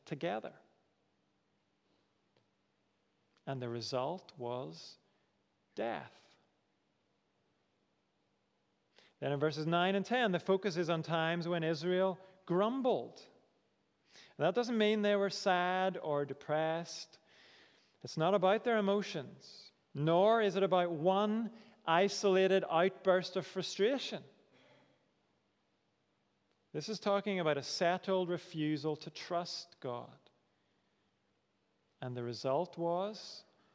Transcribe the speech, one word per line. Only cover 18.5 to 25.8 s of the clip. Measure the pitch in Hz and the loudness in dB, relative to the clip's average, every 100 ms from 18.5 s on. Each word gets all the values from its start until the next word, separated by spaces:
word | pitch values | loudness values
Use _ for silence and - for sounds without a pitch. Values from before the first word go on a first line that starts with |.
| 214 | 2
their | 240 220 | 2 2
emotions, | 196 202 - 165 123 - - - - _ _ | 2 2 0 -6 -10 -14 -20 -20 -20 _ _
nor | 139 151 170 202 226 | -2 2 6 6 6
is | 208 185 | 4 2
it | |
about | 190 185 175 | 2 4 2
one | 160 170 190 214 220 220 - - - - | 0 2 2 2 0 -4 -8 -20 -8 2
isolated | 165 196 202 202 185 190 190 - | 4 4 2 2 4 4 4 2
outburst | 165 190 190 190 185 180 190 | 2 2 2 2 2 2 -4
of | - | -6
frustration. | 190 - - 208 269 - - - - _ _ _ - _ _ _ _ _ _ _ _ _ _ | -6 -6 0 0 0 -4 -10 -12 -20 _ _ _ -20 _ _ _ _ _ _ _ _ _ _